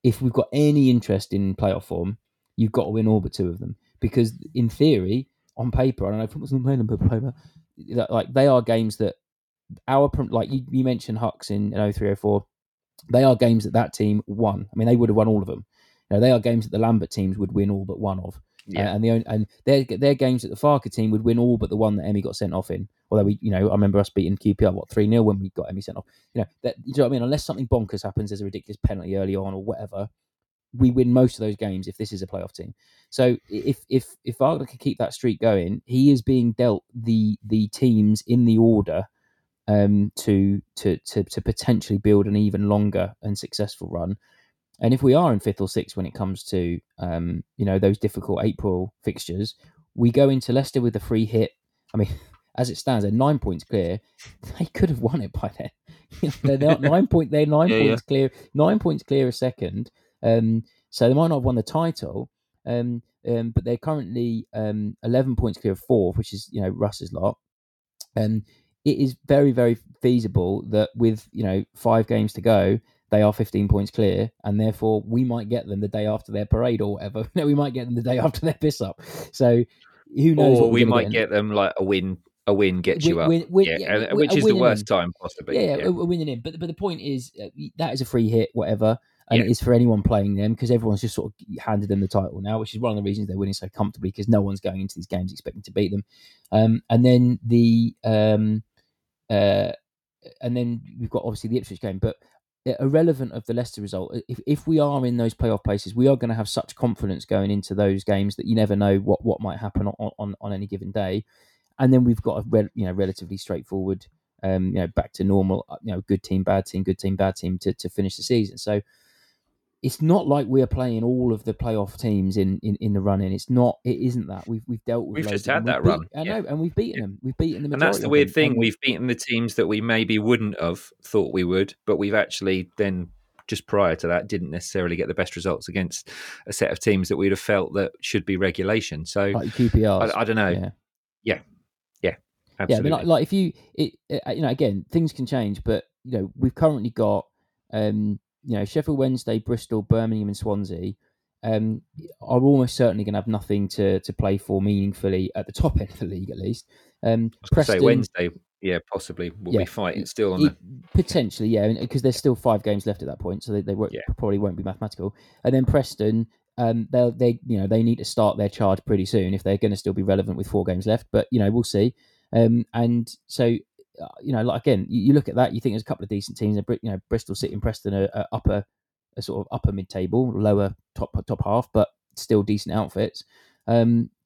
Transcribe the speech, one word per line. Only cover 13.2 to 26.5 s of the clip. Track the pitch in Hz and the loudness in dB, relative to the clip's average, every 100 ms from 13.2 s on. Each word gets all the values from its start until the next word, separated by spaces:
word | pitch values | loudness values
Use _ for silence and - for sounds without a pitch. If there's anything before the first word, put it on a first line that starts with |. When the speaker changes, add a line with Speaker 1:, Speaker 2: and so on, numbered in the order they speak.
Speaker 1:
are | 135 | 8
games | 120 120 113 | 6 6 4
that | 107 | 4
that | 113 92 | 0 0
team | - 107 104 - | 0 2 2 -2
won. | 101 113 98 101 | -2 0 0 -6
I | 110 | -2
mean, | 113 | 4
they | |
would | 120 117 | 4 4
have | 107 | 4
won | 107 | 4
all | 107 | 2
of | 92 | 0
them. | - - _ _ _ _ | -8 -12 _ _ _ _
You | 101 | 4
know, | |
they | 123 | 6
are | 123 | 4
games | 117 117 107 | 4 0 -2
that | |
the | 107 | 0
Lambert | 113 110 - | 2 2 0
teams | - 95 95 | -4 -4 -2
would | 98 | -2
win | 98 101 | 0 0
all | 98 | -2
but | 98 - | -6 -6
one | 104 92 | -4 -6
of. | 92 - _ _ - | -10 -16 _ _ -10
Speaker 2:
Yeah. | 95 101 | -4 -2
Speaker 1:
Uh, | |
and | 104 | 2
the | 113 | 2
on-, | 113 - | 2 0
and | 110 104 _ | -4 -4 _
they're, | - 139 | 2 2
they're | 127 104 139 | 2 0 2
games | 135 131 127 | 2 2 0
that | - | -4
the | - | 0
Farke | 147 143 110 | 2 2 0
team | - 110 | -2 0
would | 107 | 2
win | 117 117 | 2 4
all | 123 117 | 4 2
but | 107 | 0
the | 107 | 0
one | 110 104 | 0 0
that | |
Emmy | 87 101 | -2 -2
got | 92 - | -4 -6
sent | 98 | -4
off | 85 - | -4 -6
in. | 92 101 _ _ | -8 -10 _ _
Although | 107 | 2
we, | 101 101 | 2 0
you | 107 | 0
know, | 92 104 | 2 2
I | |
remember | 101 101 101 | 4 4 4
us | 101 | 2
beating | - 85 98 | 0 0 0
Q | 107 | 0
P | 98 104 | 2 2
R, | |
what, | 92 - | 2 -4
three | - 104 | 0 4
nil | 117 | 4
when | 107 98 | 4 2
we | 95 | -4
got | - - | -8 -8
Emmy | 92 | -10
sent | - - | -10 -14
off. | - _ _ | -16 _ _
You | 123 | -6
know, | 101 | -6